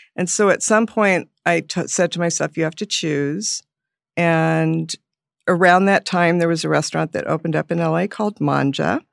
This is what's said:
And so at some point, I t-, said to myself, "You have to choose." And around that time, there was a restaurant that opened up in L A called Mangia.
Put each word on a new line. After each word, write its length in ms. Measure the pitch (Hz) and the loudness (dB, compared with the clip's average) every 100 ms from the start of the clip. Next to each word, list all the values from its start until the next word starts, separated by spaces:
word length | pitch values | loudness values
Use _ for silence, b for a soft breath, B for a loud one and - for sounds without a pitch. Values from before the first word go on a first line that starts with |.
| b - | b -8
And 140 | 180 | -6
so 200 | - 202 | 0 2
at 140 | 175 | 2
some 240 | - 220 226 | 2 0 0
point, 420 | - 202 180 - _ - | 0 0 0 -2 _ -2
I 140 | 170 | -2
t-, 280 | 160 - - | -2 -6 -4
said 240 | - 175 | -2 -2
to 60 | 170 | 0
myself, 360 | 170 - 151 - | -4 -2 -6 -4
"You 80 | |
have 120 | 160 160 | -6 -4
to 100 | 208 | -6
choose." 760 | - 165 143 143 160 214 - - _ _ _ _ - | -4 -2 -2 -2 -4 -6 -8 -10 _ _ _ _ -2
And 800 | 170 165 160 160 160 165 165 - _ _ _ _ - | 0 2 2 0 0 -2 -6 -10 _ _ _ _ -2
around 380 | 175 180 180 196 | 4 6 6 6
that 200 | 196 - | 2 0
time, 340 | 180 170 175 | 0 2 4
there 80 | 170 | 2
was 160 | 165 | 0
a 60 | 160 | 0
restaurant 420 | 156 156 160 160 | 0 0 -4 -4
that 160 | - - | -4 -4
opened 280 | 160 165 156 | -4 -2 -4
up 140 | 156 | -2
in 120 | 170 | -2
L 160 | 165 160 | 0 0
A 100 | 202 | -2
called 320 | - 214 214 | -2 -4 -2
Mangia. 600 | 147 139 139 139 151 294 - | -2 0 0 -2 -2 -4 -6